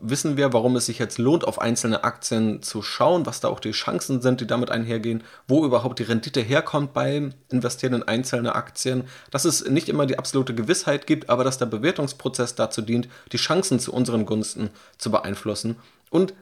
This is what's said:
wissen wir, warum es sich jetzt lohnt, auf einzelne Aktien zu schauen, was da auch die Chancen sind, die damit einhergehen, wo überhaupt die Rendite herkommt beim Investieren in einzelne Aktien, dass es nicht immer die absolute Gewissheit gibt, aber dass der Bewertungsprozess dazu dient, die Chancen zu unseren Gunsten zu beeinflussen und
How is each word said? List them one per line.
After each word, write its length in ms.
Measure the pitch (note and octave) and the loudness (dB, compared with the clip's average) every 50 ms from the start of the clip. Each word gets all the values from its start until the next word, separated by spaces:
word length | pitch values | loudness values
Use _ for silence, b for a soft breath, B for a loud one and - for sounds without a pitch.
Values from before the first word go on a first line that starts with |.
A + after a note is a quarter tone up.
wissen 360 | - A2 - - - D#3+ C#3+ | -4 -4 -2 -2 0 -2 2
wir, 160 | C3+ C#3 C3+ B2 | 2 2 4 4
warum 220 | A#2 A2+ B2 B2+ | 4 4 4 2
es 100 | B2 - | 2 0
sich 140 | - A2+ - | -2 -2 -4
jetzt 180 | A#2+ G#2 - | -4 -4 -2
lohnt, 260 | - A#2 C3 D#3+ E3+ - | 2 4 4 4 4 2
auf 160 | - - - | -2 -2 -2
einzelne 440 | - A#2 A#2+ - - A#2 A2 - - | 0 0 0 0 0 0 0 0 0
Aktien 580 | A#2+ - - - - A#2+ A2+ A2 A2 G#2 - | -2 -4 -4 -4 -2 0 2 2 0 0 -2
zu 220 | - - - G#2+ G2+ | -8 -8 -8 -6 -6
schauen, 420 | - - - B2+ D3+ F3+ F3 D#3 | -6 0 2 4 4 4 4 2
was 140 | A#2 A2 - | -2 -4 -2
da 80 | - | -2
auch 120 | A2 - - | -2 -2 -2
die 120 | - A2 | -6 -4
Chancen 500 | A2 - - - - - - - C#3 B2 | -4 -2 -4 -2 -4 -4 -2 -2 -2 2
sind, 180 | A#2+ B2+ B2+ B2 | 4 2 2 2
die 60 | A#2 | 0
damit 240 | G#2+ A#2+ A#2+ B2 - | -2 0 0 0 0
einhergehen, 540 | A2+ A2+ A2+ A2+ A#2 A2+ G#2+ A#2 A2+ A2+ B B B B B | -2 -2 -2 -2 -2 -2 -2 -2 -4 -4 B B B B B
wo 180 | - C3 D#3 D#3 | 2 4 4 4
überhaupt 320 | C#3 B2 A2+ A#2 B2+ A#2 | 4 2 2 2 0 -4
die 60 | - A#2 | -4 -2
Rendite 380 | G#2 A#2 A2+ - - - C3 | 0 0 0 0 0 -2 -2
herkommt 520 | A2+ G#2+ C#3 D#3 - - - D3 C#3+ C3+ - | 0 2 2 2 2 2 -2 -2 -2 0 -2
beim 400 | C#3+ C3+ C3+ C#3+ D3 D3 C#3 - - _ _ | -2 0 0 0 -2 -2 -4 -8 -12 _ _
Investieren 460 | B2+ B2+ A#2+ A#2+ - - - B2+ B2+ | 0 0 0 0 -2 -2 0 0 0
in 80 | A#2 - | 0 0
einzelne 500 | - A2 A#2+ C3 - - A#2+ A#2 A#2 - | 0 0 0 0 -2 -2 -2 -2 0 -2
Aktien, 520 | - - - - - - C3 C3 B2+ B2+ B B B B B | -2 -4 -6 -8 -4 -2 0 0 -2 -4 B B B B B
dass 140 | - C#3 - | -4 0 2
es 220 | E3+ C#3 - - | 2 2 2 2
nicht 220 | B2+ C3 E3 - - | 2 2 2 2 0
immer 160 | - D3 C#3+ | 0 0 2
die 140 | C3 C3 - | 0 0 -2
absolute 340 | - - - C3+ C3 C3+ A#2 | -4 -2 0 0 0 0 -2
Gewissheit 540 | A#2 A2 A2+ F3+ - - D#3 C#3+ C#3+ - | -2 0 0 0 0 2 0 0 0 2
gibt, 240 | - D#3+ D3+ - - | 0 0 0 2 2
aber 120 | C3 B2 B2+ | 2 2 2
dass 140 | C3+ C3 | 0 0
der 80 | - B2 | -2 -2
Bewertungsprozess 880 | A2+ A2+ G#2+ A#2 E3 F#3 - D3 C3+ - - - C#3 - - B2 A#2 - | -2 -2 0 0 0 0 0 -4 -4 -6 -6 -8 -6 -2 -2 -4 -4 0
dazu 300 | - A2+ A2 - - A2+ | -2 -2 -2 -2 -6 -2
dient, 260 | G#2+ A#2 A#2+ B2 B B B B B | 0 0 0 -2 B B B B B
die 60 | - | -4
Chancen 420 | A#2+ - - D#3 F#3 F#3+ - C3+ A#2 | -4 0 2 2 2 2 2 0 0
zu 140 | - - - | 0 -2 -2
unseren 320 | B2+ B2+ A#2+ A#2 A2+ G#2 | -2 0 2 2 0 0
Gunsten 440 | F#2+ A2 A2 G#2+ - - - A2 G2+ B B B B B | 0 0 -2 -2 -4 -4 -6 -6 -6 B B B B B
zu 120 | - - A#2 | -8 -4 0
beeinflussen 680 | G#2 F2+ - G2 G2 - - G#2+ G#2 - - A#2 A2+ A2+ b b b b b _ | 0 0 0 -2 -8 -6 -4 -4 -4 -4 -4 -6 -6 -6 b b b b b _
und 240 | - E3 F#3+ F#3 - - | 2 2 2 2 -2 -10